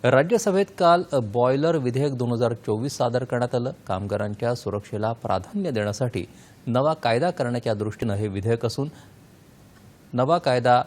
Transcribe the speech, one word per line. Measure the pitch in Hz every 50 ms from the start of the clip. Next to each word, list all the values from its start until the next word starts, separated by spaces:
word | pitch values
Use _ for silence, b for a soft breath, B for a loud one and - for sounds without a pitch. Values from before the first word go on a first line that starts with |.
| -
राज्यसभेत | 123 123 131 147 175 233 220 - 208 185 196 196 190 - -
काल | 190 170 170 175 180 -
बॉयलर | - 135 113 104 98 120 123 127 131 139 147 165 170
विधेयक | 160 131 123 120 127 143 147 135 120
दोन | 123 120
हजार | 120 113 120 113
चोवीस | 117 110 - - 107 107 120 143 -
सादर | - 139 120 113 123 127
करण्यात | - - 120 123 120 -
आलं. | 123 120 127 - - -
कामगारांच्या | - 98 95 101 101 101 104 104 104 104 - 120 117 123
सुरक्षेला | 120 - - - 104 - - - 104 107 110
प्राधान्य | 117 113 - 113 98 92 92 - - 202 196 170
देण्यासाठी | 131 107 104 104 101 - - 120 - 95 - - B B B B B B -
नवा | - 117 127 135 151 160
कायदा | 156 - 123 113 120 156 180
करण्याच्या | 175 - 135 120 120 120 - 120 110
दृष्टीनं | 104 104 107 104 - - 113 101
हे | 101 107 107
विधेयक | 95 98 95 113 117 117 -
असून | 113 - - 139 151 B B B B B - - - - - - - - - - - - - - - - - - -
नवा | - 123 127 135 165 175
कायदा | - 143 127 123 120 127 123 123 123